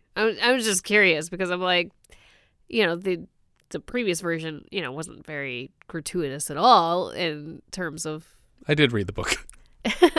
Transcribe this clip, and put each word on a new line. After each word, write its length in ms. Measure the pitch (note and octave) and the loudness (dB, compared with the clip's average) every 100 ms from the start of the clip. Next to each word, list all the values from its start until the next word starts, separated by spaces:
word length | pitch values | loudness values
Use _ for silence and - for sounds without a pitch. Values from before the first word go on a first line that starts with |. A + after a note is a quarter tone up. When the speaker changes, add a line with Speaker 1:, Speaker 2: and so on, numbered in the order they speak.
| _ | _
Speaker 1:
I 100 | - A3 | -2 0
was, 120 | F#3+ | 2
I 120 | A#3+ | 2
was 120 | C4 | 4
just 200 | A3 F#3 | 2 0
curious 440 | - G#3 F#3+ D#3 E3 | 2 4 6 4 -2
because 220 | F3+ F#3 | -4 -4
I'm 100 | F3+ | -2
like, 300 | F#3 F3 F3 _ _ - _ _ _ _ - | 2 2 0 _ _ -20 _ _ _ _ -4
you 180 | A#3 F#3+ | 0 0
know, 80 | |
the, 320 | E3+ F#3+ F3 F3+ _ _ _ _ | 0 -2 -4 -6 _ _ _ _
the 100 | D#3 | -12
previous 400 | - B3 G#3+ E3 | -6 -4 -2 -2
version, 460 | E3+ E3 D#3+ D3+ - | -4 -6 -6 -12 -10
you 100 | G3 | -8
know, 120 | C#3 | -8
wasn't 340 | C#3 D#3 - D#3 | -10 -12 -16 -14
very 460 | D3+ C#3 B2 C3 _ - | -10 -10 -10 -12 _ -14
gratuitous 600 | E3 - F3+ C#3+ C#3+ - | -12 -6 -4 -4 -6 -8
at 80 | D3 | 2
all 540 | A3+ A3 E3 F3 A2+ | 6 6 6 0 -4
in 500 | - E3+ D3+ D3 - - | -4 -6 -6 -12 -16 -14
terms 340 | - E3+ D#3 D#3 | -10 -8 -8 -8
of 300 | D#3 - _ _ _ - | -10 -14 _ _ _ -2
Speaker 2:
I 60 | |
did 180 | D3+ C#3 | 4 4
read 160 | A2+ F#2+ | 2 -2
the 40 | |
book. 320 | F#2+ - - - - - _ | -4 -4 -4 -6 -20 -20 _
Speaker 1:
<laughs> 300 | - - F4+ | -6 6 6